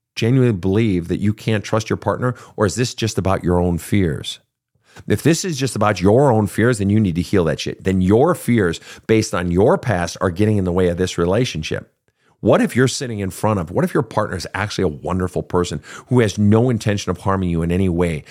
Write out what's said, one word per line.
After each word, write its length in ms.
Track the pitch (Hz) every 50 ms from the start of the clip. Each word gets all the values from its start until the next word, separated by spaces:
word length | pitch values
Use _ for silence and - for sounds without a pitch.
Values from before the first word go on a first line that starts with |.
| _ _ _
genuinely 420 | - 117 113 131 135 123 120 110
believe 520 | 90 87 95 95 110 117 110 92 87 82 87
that 100 | 90 -
you 120 | 98 104
can't 320 | 107 - - 113 110 104 -
trust 280 | - - 110 - -
your 60 | 101
partner, 360 | 85 - 101 98 - 120 127 117 - - - -
or 80 | - 107
is 80 | 95 80
this 220 | 110 127 120 -
just 240 | - 117 107 - -
about 240 | 90 95 95 - -
your 160 | 85 90 87
own 180 | 87 90 87
fears? 640 | 82 - - - 104 92 80 69 - - - - - _ _ _ _ _ _ _ _ _ _ - - -
If 160 | - 104 101 -
this 220 | 135 165 160 -
is 120 | 190 156
just 200 | 123 135 120 -
about 240 | 110 104 107 107 87
your 280 | 87 101 107 127 147 139
own 180 | 113 110 104
fears, 320 | 95 - - 107 123 127 104
then 100 | 98 98
you 100 | 101 110
need 160 | 110 92 80
to 60 | 87
heal 240 | 85 - - 95 82
that 160 | 78 69 -
shit. 240 | - - - - 85
Then 160 | 95 95 92
your 340 | 92 92 104 113 143 175 170
fears 460 | - - - 120 113 95 85 82 - - - - - -
based 260 | - 113 110 107 - -
on 160 | 92 90 90
your 280 | 85 92 104 139 185
past 400 | 185 - 127 101 87 85 85 - -
are 100 | - 98
getting 280 | 82 87 107 107 107
in 80 | 101 92
the 80 | 90 85
way 160 | 95 92 87
of 80 | 85
this 200 | 87 92 87 -
relationship. 760 | - 85 87 95 117 131 - - 80 78 - - - - _ _ _ _ _ _ _ _ _ _ _
What 180 | - 101 139 202
if 160 | 247 - -
you're 140 | - 131 123
sitting 300 | - - 139 120 113 101
in 100 | 98 90
front 320 | - - - 107 107 98
of, 100 | 87 80
what 140 | 90 120 170
if 80 | 185 -
your 100 | 165 117
partner 320 | - - 110 107 - -
is 120 | 90 - - -
actually 300 | 95 101 104 - - 95
a 60 | 85
wonderful 520 | 73 65 - 80 87 92 90 87 - 82
person 400 | 78 - - 90 87 - 85 73 - - - - -
who 120 | - 127 123
has 180 | 113 101 -
no 320 | 104 104 101 110 110 120 131
intention 420 | 120 104 - 107 104 98 - 98
of 80 | 90 -
harming 300 | - 98 98 95 92 90
you 120 | 85 82
in 100 | 82 85
any 160 | 87 92 95
way, 380 | 92 82 85 87 85 80 73 - -